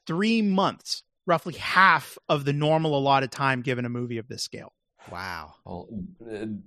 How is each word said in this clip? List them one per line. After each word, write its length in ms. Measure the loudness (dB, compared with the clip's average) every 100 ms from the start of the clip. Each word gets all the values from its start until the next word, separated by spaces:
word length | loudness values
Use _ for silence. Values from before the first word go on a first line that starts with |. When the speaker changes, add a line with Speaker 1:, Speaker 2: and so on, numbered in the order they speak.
| -6
Speaker 1:
three 340 | 0 2 2
months, 640 | 2 2 0 -2 -10 -12 -12 _ 0
roughly 260 | 0 -2
half 640 | -8 0 6 6 6 0 -10 -2
of 180 | 0 0
the 80 |
normal 440 | 0 2 2 2 2
allotted 340 | 4 2 2
time 300 | -2 0 0
given 240 | -2 -2 -4
a 40 |
movie 280 | -4 -4 -6
of 100 | -8
this 140 | -10
scale. 300 | -10 -12 -16 _ _ _ -14
Speaker 2:
Wow. 440 | -10 -8 -10 -12 -18 -12
Speaker 3:
Well, 220 | -12 -10 -10 -10 -14 -12
uh, 160 | -8 -8 -8